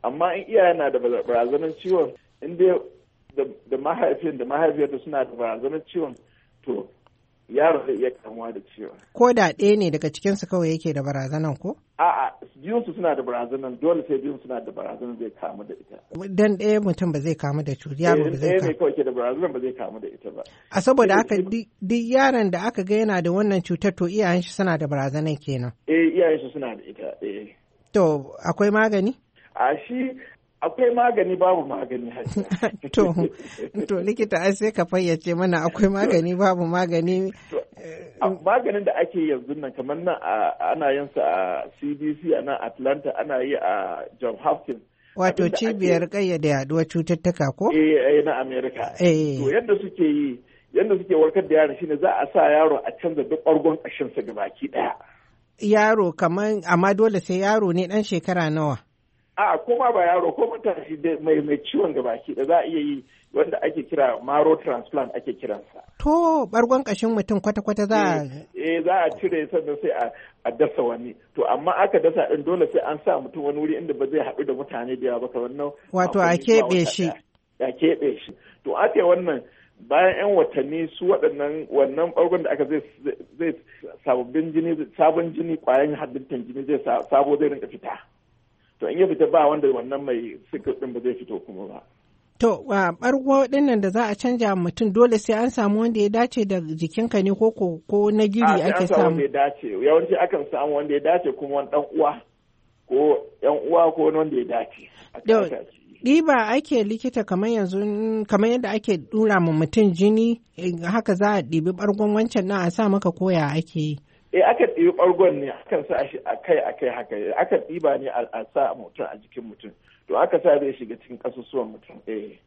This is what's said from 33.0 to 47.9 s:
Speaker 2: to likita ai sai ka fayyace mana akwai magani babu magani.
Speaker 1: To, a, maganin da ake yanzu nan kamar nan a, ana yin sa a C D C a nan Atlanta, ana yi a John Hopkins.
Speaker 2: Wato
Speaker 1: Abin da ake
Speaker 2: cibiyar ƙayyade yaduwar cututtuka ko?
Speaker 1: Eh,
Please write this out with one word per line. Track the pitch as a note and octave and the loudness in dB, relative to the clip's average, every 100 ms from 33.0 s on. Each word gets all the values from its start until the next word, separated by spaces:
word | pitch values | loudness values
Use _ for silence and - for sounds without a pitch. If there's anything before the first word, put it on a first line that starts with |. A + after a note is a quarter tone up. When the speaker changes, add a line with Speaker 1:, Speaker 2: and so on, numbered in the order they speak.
| G3 E3+ - - - - - G3 - | 2 2 -2 -4 -20 -14 -10 -8 -4
Speaker 2:
to | F#3+ | -2
likita | F#3 A3+ G#3+ F3 | -2 -2 -2 0
ai | F#3+ | 0
sai | G3 G#3+ | 0 -2
ka | G#3+ | -2
fayyace | E3+ F#3 F3 E3 E3+ E3+ | -2 0 0 -2 -2 0
mana | F#3 E3+ E3 | 0 2 0
akwai | - G3 | 2 2
magani | G3 G#3 F3 E3+ F3+ | 2 2 2 2 2
babu | G3 F3+ | 2 2
magani. | E3+ F3 F3+ E3+ E3 F#3 F#3+ - - | 0 0 0 0 0 0 -2 -6 -8
Speaker 1:
To, | - - - E3 D#3+ - - | -8 -8 -16 -18 -16 -18 -4
a, | - | -4
maganin | F#3 D#3+ A#3+ A#3+ G3+ | -2 2 2 2 -2
da | G3 - | -2 0
ake | E3 F#3 D#3 | -2 0 -2
yanzu | C3+ B2 D3+ | -2 -4 -8
nan | C#3 | -8
kamar | B2+ C3 D3+ | -10 -8 -4
nan | F3 D#3+ | -4 -4
a, | D#2+ G#2+ F2 - - | -4 -2 -2 -2 -4
ana | C#3+ D3 | 0 0
yin | C#3 C#3+ | -2 -4
sa | - | -2
a | D2 F2 F#2 D#2 A#1 _ | 0 0 -2 -4 -8 _
C | C#3+ | -8
D | C#3+ D3+ D3+ | -6 -6 -6
C | E3+ | -2
a | C3+ | -2
nan | B2+ C3+ | -2 -6
Atlanta, | A2+ - C3 C#3+ - - | -6 -4 -2 -2 -4 -6
ana | - C3 | -4 -2
yi | C3+ D#3 | -2 -2
a | F#2 G2 F#2 E2 - - | -2 -2 -4 -8 -12 -8
John | B2 A2 | -8 -4
Hopkins. | D3+ D3+ - A#2 _ _ _ - | -2 -2 -4 -12 _ _ _ -2
Speaker 2:
Wato | F#3 F#3 | 0 2
Speaker 1:
Abin | F3+ | 0
da | - | 0
ake | |
Speaker 2:
cibiyar | A3+ G#3+ F3+ E3+ E3+ | -2 -2 0 2 0
ƙayyade | G3+ F#3+ E3 D3+ | -2 -2 0 0
yaduwar | C#3 C3+ D#3+ D#3+ | 0 0 -2 0
cututtuka | E3+ D#3 E3+ F3+ F3 C#3 - | -2 -2 0 0 0 -2 0
ko? | G#3 | 0
Speaker 1:
Eh, | D#3 D#3 | 4 4